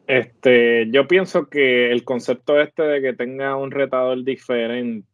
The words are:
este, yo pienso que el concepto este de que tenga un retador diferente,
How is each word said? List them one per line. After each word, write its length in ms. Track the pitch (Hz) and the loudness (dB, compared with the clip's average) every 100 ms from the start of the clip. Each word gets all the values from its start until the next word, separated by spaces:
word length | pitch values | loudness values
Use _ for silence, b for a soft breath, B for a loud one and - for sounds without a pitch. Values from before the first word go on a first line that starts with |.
| - | -2
este, 840 | 131 113 _ 135 123 120 117 110 | -2 -2 _ 4 4 4 2 2
yo 180 | 127 135 | 0 2
pienso 400 | 180 185 175 147 | 2 0 -4 -4
que 400 | 147 135 123 123 | 0 2 2 2
el 120 | 120 | 0
concepto 560 | 117 123 117 123 - 147 | -2 -6 -4 -6 0 2
este 220 | 151 - | 2 -2
de 180 | 156 143 | -2 0
que 140 | 131 | -2
tenga 420 | 117 123 131 135 135 | -4 -8 -6 -6 -4
un 140 | 139 | -6
retador 540 | 131 135 131 127 127 | -4 -2 0 -2 -2
diferente, 840 | 127 127 - 123 113 120 120 113 98 | -4 -6 -4 -4 -2 -4 -6 -8 -12